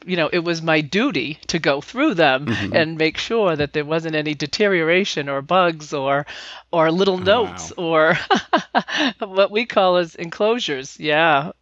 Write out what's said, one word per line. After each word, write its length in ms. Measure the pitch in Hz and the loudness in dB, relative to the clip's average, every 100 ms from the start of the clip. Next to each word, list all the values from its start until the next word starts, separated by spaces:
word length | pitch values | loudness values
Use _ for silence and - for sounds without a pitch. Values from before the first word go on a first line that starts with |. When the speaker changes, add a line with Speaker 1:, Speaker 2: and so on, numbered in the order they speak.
| - | -6
Speaker 1:
you 100 | 180 | -2
know, 120 | 151 | 0
it 60 | 180 | 0
was 220 | 170 165 | -2 -4
my 180 | 160 156 | 0 0
duty 580 | 151 185 277 151 135 151 - | 0 0 0 -2 -6 -10 -6
to 120 | 170 | -4
go 200 | 147 143 | 0 -2
through 320 | - 233 302 185 | -4 -2 -2 4
them 300 | 156 131 143 | 2 2 0
Speaker 2:
Mm-hmm. 300 | 110 98 170 | -4 0 0
Speaker 1:
and 220 | 160 160 | 0 0
make 200 | 160 - | -2 -2
sure 380 | - 233 202 156 | -4 0 0 0
that 160 | 143 | -2
there 100 | 151 147 | -4 -2
wasn't 300 | 165 160 156 | -4 -2 -4
any 180 | 151 | -4
deterioration 960 | 147 156 - 208 185 160 180 202 - 143 | -4 -6 0 2 2 2 2 0 -4 -4
or 120 | 139 | -6
bugs 520 | 139 180 180 165 151 | 0 2 2 0 -6
or, 320 | 151 135 139 147 - - - - | -4 0 0 -2 -12 -16 -18 -4
or 180 | 170 160 | 2 2
little 240 | 170 196 185 | 4 2 2
Speaker 2:
Oh, 20 | |
Speaker 1:
notes 480 | 185 226 208 90 90 - | 2 2 2 -6 -14 -8
Speaker 2:
wow. 60 | |
Speaker 1:
or 340 | 170 160 156 170 - 370 - 339 | 0 4 4 2 2 -2 2 -2
<laughs> 560 | - - - - 294 - | 0 -4 -2 -2 -2 -2
what 320 | 208 190 196 | -6 2 2
we 140 | 208 240 | 2 0
call 320 | - 190 180 | 2 4 2
as 180 | 170 - | 0 -6
enclosures. 840 | 170 - 208 240 196 139 135 - | -10 -2 0 0 -2 -6 -8 -8
Yeah, 520 | 151 151 165 143 160 - | -2 2 4 2 0 -10